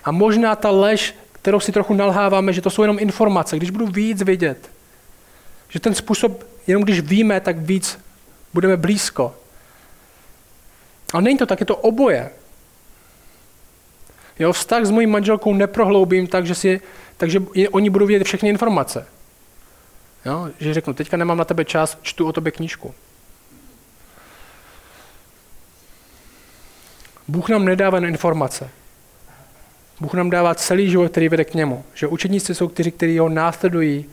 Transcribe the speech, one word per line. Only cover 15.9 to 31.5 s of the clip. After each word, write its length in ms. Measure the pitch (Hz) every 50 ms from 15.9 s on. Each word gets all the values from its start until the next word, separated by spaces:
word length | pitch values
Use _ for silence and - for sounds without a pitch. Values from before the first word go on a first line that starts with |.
| 202 196 190 175 185 185 180
tak, 180 | 175 - 185 175
že 100 | 170 175
si, 260 | - - 190 185 190 - - - - - - -
takže 260 | - 175 165 170 196 190 - -
i 140 | 185 196
oni 220 | 196 185 190 208 202
budou 160 | 190 196 208
vědět 180 | 202 208 196 196
všechny 260 | - - 185 208 208
informace. 580 | 208 196 233 233 196 151 131 - - - - - - - - - _ _ _ _ _ - - - _ _ _ _ - - - _ _ - -
Jo, 240 | 127 143 170 175 151 - -
že 140 | 151 151 151
řeknu: 200 | 160 - 143 123
„Teďka 240 | - 147 - 185
nemám 200 | 170 170 175 170
na 80 | 170 165
tebe 200 | - 170 165 151
čas, 320 | - - 156 156 156 - -
čtu 260 | - - - - 165
o 60 | 160 160
tobě 180 | 170 160 160
knížku.“ 420 | - - 165 160 - - - - - - _ _ _ _ _ - - _ _ _ - - - - - - _ _ _ - - - - - - - - - - - - - - - - - - - - - - - - - - _ _ _ _ _ - - - - _ _ _ - - - _ - - - - - - - - - - - - - - - - - - - - - - - -
Bůh 220 | - 147 175 165 226
nám 160 | 220 208 190
nedává 320 | 185 185 185 196 190 185
jen 80 | 180 175
informace. 640 | 170 160 - - 170 160 160 139 127 - - 135 131 - - - - - - _ _ _ - - - - - - - - - - - _ _ _ _ _ -
Bůh 140 | 156 143 180
nám 160 | 180 175 180
dává 260 | 180 175 175 170 165
celý 340 | - - - 180 190 202 185
život, 220 | 180 180 175 165
který 180 | 175 175 165 160
vede 160 | 170 160 156
k 80 | -